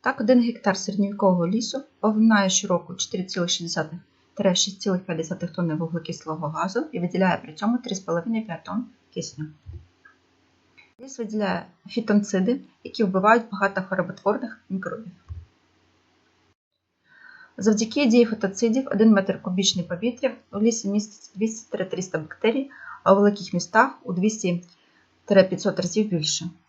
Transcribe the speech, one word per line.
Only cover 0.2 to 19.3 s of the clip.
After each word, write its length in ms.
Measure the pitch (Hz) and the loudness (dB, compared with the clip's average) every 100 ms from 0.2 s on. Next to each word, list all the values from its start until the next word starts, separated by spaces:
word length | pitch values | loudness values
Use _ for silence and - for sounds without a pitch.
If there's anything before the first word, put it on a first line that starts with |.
один 220 | 214 247 | 4 4
гектар 340 | 233 233 - 190 | 4 0 -2 -2
середньовікового 720 | - 196 196 202 196 180 170 | -4 -2 -2 2 2 2 2
лісу 340 | 214 233 262 269 _ | 0 -2 -8 -10 _
поглинає 500 | 214 214 220 214 190 | -2 4 4 6 4
щороку 440 | 190 196 175 170 | 0 0 -2 -2
чотири 300 | 180 - 185 | -10 -8 -6
цілих 260 | 185 - 175 | -6 -4 -2
шість 180 | - 170 | -4 -4
десятих 320 | 170 156 175 - _ _ - 196 | -6 -6 -8 -18 _ _ 0 0
шість 260 | 180 - 190 | 2 -2 -4
цілих 200 | - 180 | -2 -2
п'ять 180 | - 160 | -2 -6
десятих 320 | 160 175 175 | -4 -6 -6
тонни 240 | - 170 | -2 -2
вуглекислого 760 | 156 165 170 160 165 160 156 151 | -2 -4 -6 -8 -12 -8 -6 -6
газу 380 | 156 175 240 311 | -4 -4 -4 -6
і 80 | - | -4
виділяє 400 | 175 180 185 170 | -4 2 2 2
при 100 | - | -4
цьому 260 | 151 208 240 | -6 -2 -2
три 160 | - | -4
з 60 | 190 | -8
половиною 460 | - 190 170 226 220 | -4 -4 -2 -4 -4
п'ять 180 | 160 | -10
тонн 220 | - 190 254 _ _ | -8 -8 -8 _ _
кисню. 300 | - 135 - 156 - - - - _ - _ _ _ _ _ _ _ - _ | -10 -10 -10 -12 -14 -18 -18 -18 _ -20 _ _ _ _ _ _ _ -20 _
Ліс 180 | 262 262 | -20 -10
виділяє 480 | 214 214 202 180 - _ - | -6 -2 -2 -2 -8 _ -6
фітонциди, 720 | - 226 208 202 190 190 262 - _ | -4 2 2 4 0 2 0 -4 _
які 200 | - - | -16 -2
вбивають 460 | 208 190 202 233 226 | 0 2 4 4 2
багато 300 | 196 196 196 | -2 -2 -2
хвороботворних 760 | 190 190 175 196 196 - 233 - _ | -6 -4 -4 -2 -2 -2 -4 -12 _
мікробів. 420 | 190 185 - 196 185 _ - - _ _ _ _ _ _ _ _ _ _ _ _ _ _ _ _ - - - - - | -8 -8 -10 -14 -20 _ -16 -16 _ _ _ _ _ _ _ _ _ _ _ _ _ _ _ _ -20 -20 -20 -20 0
Завдяки 500 | 208 214 226 - 285 | 2 2 0 2 4
дії 200 | 233 233 | 6 6
фітонцидів 640 | 214 196 196 233 233 269 | 2 -4 0 0 0 0
один 200 | 196 226 | 4 6
метр 300 | 202 196 | 6 4